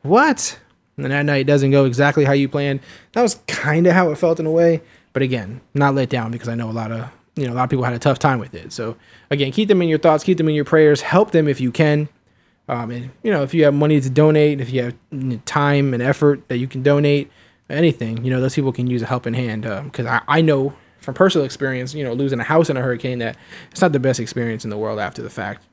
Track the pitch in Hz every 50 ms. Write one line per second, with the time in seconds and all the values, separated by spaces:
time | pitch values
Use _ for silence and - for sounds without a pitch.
0 | - 139 185 240 285 311 254 - - - - - _ _ _ _ _ _ _ -
1 | 139 131 139 143 147 147 143 139 135 139 147 143 135 135 139 139 139 131 120 123
2 | 139 143 147 156 143 135 139 143 139 135 - 147 143 143 139 139 - - - -
3 | _ _ - 226 247 214 - - _ - - - - 147 151 165 175 180 170 190
4 | 180 165 147 - - 165 165 160 160 156 160 165 170 170 165 156 - _ _ _
5 | _ _ _ 127 139 127 127 120 101 98 117 131 _ _ _ 139 147 139 139 139
6 | 131 123 135 123 113 113 117 117 - 120 117 117 117 110 113 113 110 110 113 113
7 | 110 - - _ _ _ _ 151 139 123 120 123 127 120 147 131 120 127 120 117
8 | - 147 131 - - 147 131 120 104 - - 82 - - - - 113 113 - _
9 | _ _ - - _ _ 143 143 139 131 131 - 214 202 202 185 175 165 156 156
10 | - 170 156 147 - - 185 160 165 156 151 147 143 - 160 160 156 151 147 135
11 | - - - 185 214 - - 165 156 147 131 117 127 123 117 - 160 151 147 151
12 | 151 147 _ _ _ _ _ _ _ _ _ _ _ - 135 120 120 113 120 120
13 | 123 131 - _ - 226 202 151 139 131 - 165 151 147 143 143 151 151 156 143
14 | 131 135 127 143 151 156 151 151 151 151 143 139 131 117 127 127 120 123 123 _
15 | _ _ 147 135 131 131 120 104 - - - 147 143 143 143 143 139 139 127 120
16 | 120 131 139 - 151 147 143 - - _ 127 123 127 127 - 131 127 143 143 143
17 | 147 147 147 143 139 - _ _ _ _ _ _ _ - 143 147 170 165 - -
18 | 120 113 113 117 117 127 131 131 127 131 - 156 139 135 127 - 123 127 123 120
19 | 113 - 131 123 - 120 117 123 127 117 107 107 107 113 101 95 143 139 - -
20 | 117 117 123 113 - - 143 160 165 156 147 139 135 143 143 - _ _ _ _
21 | - - 131 - 185 190 180 165 139 131 - - 139 131 131 127 127 131 143 151
22 | 143 123 117 127 139 139 131 120 113 - 156 160 165 160 143 127 127 131 123 117
23 | - 127 127 123 117 110 117 - - - - - - _ _ - - 175 147 135
24 | 127 131 123 - 113 - - 123 120 117 110 110 - 110 104 104 110 107 110 104
25 | 104 80 - - 117 110 - - 98 101 104 - _ _